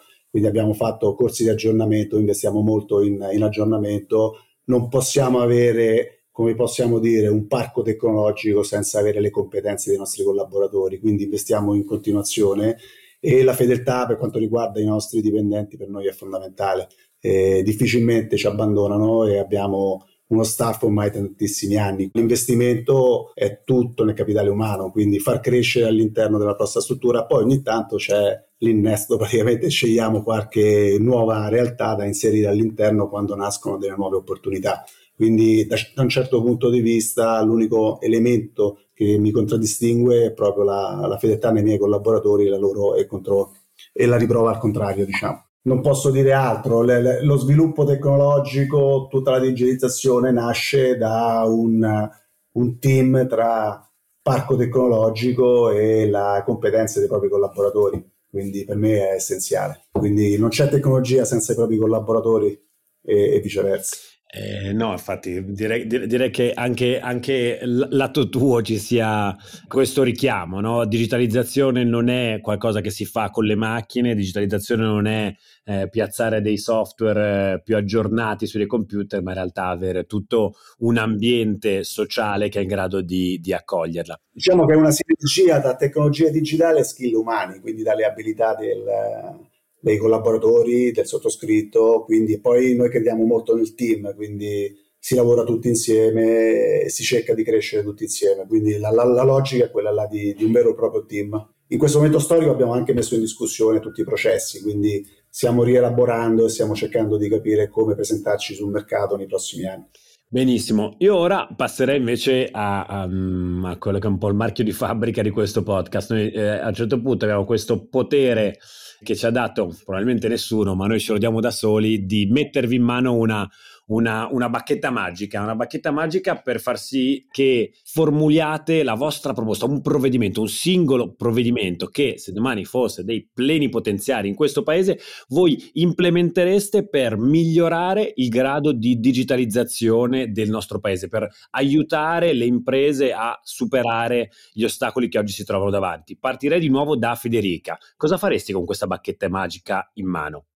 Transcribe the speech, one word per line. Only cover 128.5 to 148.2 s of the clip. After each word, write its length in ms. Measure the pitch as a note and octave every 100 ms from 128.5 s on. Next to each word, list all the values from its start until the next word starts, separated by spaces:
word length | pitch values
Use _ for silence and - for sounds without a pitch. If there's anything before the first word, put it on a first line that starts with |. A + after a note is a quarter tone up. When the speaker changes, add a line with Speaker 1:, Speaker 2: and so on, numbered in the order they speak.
| D#3 D3+ D#3+
Speaker 2:
la 100 | C3+
vostra 400 | A2 D3+ C#3+ C#3
proposta, 320 | B2 A2 G2+ C3
un 160 | C#3+
provvedimento, 600 | D3 D3 C3 B2 G#2 G2
un 60 | G#2+
singolo 680 | - E3 F#3 D3+ C3 A2
provvedimento 720 | - A#2+ A#2 A#2+ A#2+ F#2+ F2 F#2
che, 300 | - C#3 -
se 140 | -
domani 320 | F#2+ B2+ A2
fosse 400 | F2 B2 A#2 -
dei 260 | G2 A2+ -
plenipotenziari 960 | - C3 D#3+ C3+ A2+ - G2 - A#2+ G2
in 80 | G2
questo 280 | D3+ -
paese, 360 | C3 E3 F#3+ D#3+ - - -
voi 440 | C3+ F3+ B2+ -
implementereste 1120 | D3+ E3+ - F3 E3+ F3 F3+ F3+ G3 G3+ G#3 -
per 300 | C#3+ A#2+ G#2+
migliorare 920 | B2 D#3+ E3 E3 E3 E3 F3+ G3+ G#3 -
il 140 | B2+
grado 420 | A#2+ C3+ D3 D3
di 280 | B2 A#2 A#2+
digitalizzazione 1300 | A#2+ B2 B2+ B2+ A#2+ A2+ A#2+ - A2+ A2+ A#2+ C3 A#2
del 180 | G#2 G#2+
nostro 300 | A2 G2+ G2
paese, 280 | G2+ F2+ F2
per 200 | A2 G#2+ - -
aiutare 800 | B2 C#3 D3+ D3+ D#3 D#3 E3+ E3+
le 120 | C3+ A#2+
imprese 640 | B2 B2 C3+ C#3+ C3+ C3+
a 260 | G2 A#2 -
superare 880 | - - A#2+ B2+ A#2 A2+ A#2 A#2+ A2+ _ _
gli 100 | -
ostacoli 460 | A2+ - A#2+ B2+ A#2+
che 100 | A2+
oggi 140 | G#2
si 100 | G2
trovano 280 | G2+ G2 G2+
davanti. 460 | G2 F#2 D#2+ - -
Partirei 420 | C3 B2+ C#3+ F3
di 100 | D#3
nuovo 260 | C3+ D3 C#3
da 200 | A#2 A#2
Federica. 640 | A#2+ A2+ G2+ E2 - E2 _ -
Cosa 200 | D#3
faresti 360 | F3